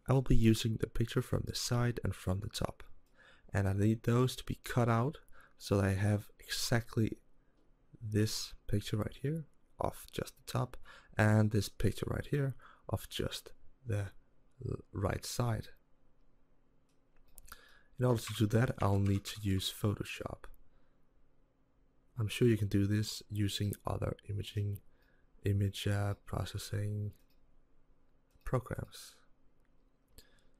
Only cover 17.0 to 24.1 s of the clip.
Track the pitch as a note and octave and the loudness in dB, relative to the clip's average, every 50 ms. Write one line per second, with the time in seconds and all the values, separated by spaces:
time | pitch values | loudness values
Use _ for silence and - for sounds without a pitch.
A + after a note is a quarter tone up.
17 | _ _ _ - - - - - - - - - - - - - - - - - | _ _ _ -20 -20 -20 -20 -20 -18 -18 -18 -20 -20 -20 -20 -20 -20 -16 -6 0
18 | B2 B2 A#2+ A2 - - G#2+ - A2 G2+ G#2+ A2 B2+ - - - G2+ G2 G2+ G2 | 2 2 2 2 0 -2 0 2 2 4 4 4 2 2 0 0 2 2 4 4
19 | G2 G2 G2 G2 - - - G#2+ G#2 G2+ F#2+ F#2+ - - - - - G#2 G2+ - | 4 4 2 0 -2 -4 -8 -6 -2 0 0 0 -2 -4 -4 -2 -2 -2 -2 -2
20 | - - - - - - - - - - - - - - - - - - _ _ | -4 -8 -10 -10 -10 -10 -10 -10 -12 -14 -14 -16 -18 -20 -20 -20 -20 -20 _ _
21 | _ _ _ _ - - _ _ _ _ _ _ _ _ _ _ _ _ _ _ | _ _ _ _ -20 -20 _ _ _ _ _ _ _ _ _ _ _ _ _ _
22 | _ _ - - A2 G2+ - - B2+ A#2+ A2+ G2 G#2 G2 - G2+ G2+ G2 G#2 G#2 | _ _ -8 -6 -4 -4 0 4 6 6 6 4 2 2 2 2 4 4 2 0
23 | G#2+ - - - - - G#2 G#2 G#2 G2 - - G#2 G#2 - - - - - - | 0 -2 -6 -10 -10 -8 -4 -2 -2 -2 -2 -2 -2 -4 -4 -4 -4 -4 -4 -2
24 | - - | -2 -4